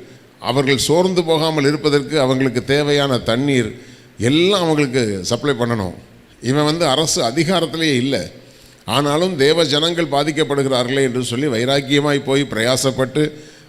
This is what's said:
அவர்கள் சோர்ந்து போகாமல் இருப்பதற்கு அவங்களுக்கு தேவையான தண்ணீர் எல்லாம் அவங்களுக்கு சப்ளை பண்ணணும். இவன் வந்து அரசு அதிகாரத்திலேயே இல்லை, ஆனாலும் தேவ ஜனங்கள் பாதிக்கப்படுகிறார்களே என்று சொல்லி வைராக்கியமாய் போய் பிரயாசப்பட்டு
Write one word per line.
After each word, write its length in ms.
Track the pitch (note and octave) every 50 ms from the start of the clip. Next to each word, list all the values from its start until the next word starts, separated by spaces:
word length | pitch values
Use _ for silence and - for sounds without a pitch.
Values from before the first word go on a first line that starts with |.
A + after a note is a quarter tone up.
| - - - - - - - -
அவர்கள் 360 | - G#2+ A#2+ C3+ C3+ C3+ C#3+ A#2
சோர்ந்து 460 | - - D3 E3+ F3+ F#3 F#3 F3 E3+
போகாமல் 420 | D#3+ D#3+ D#3 D#3 D#3+ D#3 D#3 C#3
இருப்பதற்கு 540 | C#3 D3 D3+ D3 D3+ C#3+ C#3+ C3+ - D3 D#3
அவங்களுக்கு 440 | C3+ B2+ C3+ C3 C3+ C3 A#2 B2 -
தேவையான 540 | - C3+ C#3+ D3 C#3+ D3 C#3+ C#3+ C#3 B2+ A#2
தண்ணீர் 640 | - A#2 A2+ A#2+ C#3 C#3+ C#3 B2+ A#2 G#2 - - - - - - - - - -
எல்லாம் 420 | G2 A#2+ C#3+ D#3+ F3 F#3+ G#3 F#3+
அவங்களுக்கு 580 | F3 E3 D#3 D3 D3 C3 A#2+ C3 A#2+ G#2+ G2+ F#2+
சப்ளை 320 | F2 F#2+ A#2+ A#2 - D3 C#3
பண்ணணும். 400 | A2 A#2+ A#2 A#2+ A2 F#2+ F2+ - - - - - - - - - -
இவன் 220 | - A#2+ C3 D3 D3
வந்து 240 | D3+ D#3 E3+ E3+ D3
அரசு 360 | B2+ C#3+ D#3 D3 - F3+ C#3+
அதிகாரத்திலேயே 720 | C3+ C3 D#3+ D#3+ D3+ F#3+ E3+ E3+ D#3+ - E3 E3 D#3 C#3
இல்லை, 260 | A#2+ B2 C#3 C3+ G#2 E2+ F2 - - - - - - - - - - -
ஆனாலும் 520 | - G#2+ C3+ D3 C#3+ C#3+ D#3 F3 F#3+ F#3 C#3
தேவ 260 | C3+ C#3+ D#3+ E3+ E3
ஜனங்கள் 400 | C#3 C3+ D3 D#3 E3+ F3 E3 E3+
பாதிக்கப்படுகிறார்களே 960 | D3 C#3+ C#3+ D3 D#3 D3+ C#3+ D#3 - C#3+ C#3 C3+ C3 C3 B2 B2 A#2+ C3+ C#3
என்று 220 | C3+ B2+ A#2 B2+ B2+
சொல்லி 240 | A#2+ A#2+ A#2+ C#3+ D3+
வைராக்கியமாய் 760 | A#2+ A2+ A#2+ B2+ C3+ C#3+ C#3 B2 C#3+ C#3+ C#3+ D3 C#3+ C#3+ C#3
போய் 200 | C3 C3+ C#3 C#3+
பிரயாசப்பட்டு 880 | C#3 G#2+ G#2+ A2+ B2 C3 B2+ - C3+ A#2+ A2 C3 B2+ - D3+ D3+ D3+ - - - - - - -